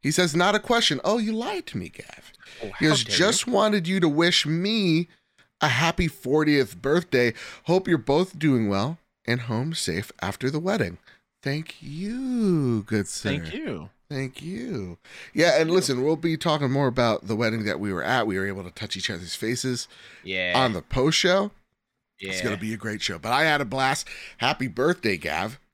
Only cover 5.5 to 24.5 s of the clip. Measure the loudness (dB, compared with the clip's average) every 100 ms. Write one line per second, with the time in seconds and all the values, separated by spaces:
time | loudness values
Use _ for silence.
5.5 | _ 0 2 2 2 -2 -2 0 2 4
6.5 | 4 2 -2 0 0 2 2 2 0 -12
7.5 | -16 0 2 4 0 2 2 2 0 2
8.5 | 4 2 0 -2 -4 _ _ -4 -2 0
9.5 | -2 -2 -4 -4 -4 -6 -6 -6 -4 -4
10.5 | -2 -2 -2 -2 -6 -20 -20 _ _ -6
11.5 | -6 -6 -14 -12 -8 -8 -6 -4 0 2
12.5 | 2 2 0 0 -2 -2 -4 -4 -4 -4
13.5 | -8 -6 -8 -10 _ _ -6 -6 -8 -10
14.5 | -10 -6 -6 -8 -12 -18 -20 -10 2 4
15.5 | 6 4 4 2 0 0 0 0 0 0
16.5 | 2 2 2 2 2 2 2 -2 0 0
17.5 | 0 -2 -2 -2 -2 0 0 0 0 -2
18.5 | -6 -10 -12 -10 -6 -6 -6 -8 -6 -4
19.5 | -2 -2 -4 -8 -14 -20 -20 -8 -2 0
20.5 | 2 0 -2 -4 0 2 2 2 2 0
21.5 | -8 _ _ _ _ _ _ -8 -4 -4
22.5 | -4 -6 -6 -6 -4 -4 -6 0 2 4
23.5 | 2 0 0 0 0 -6 -14 -18 -2 0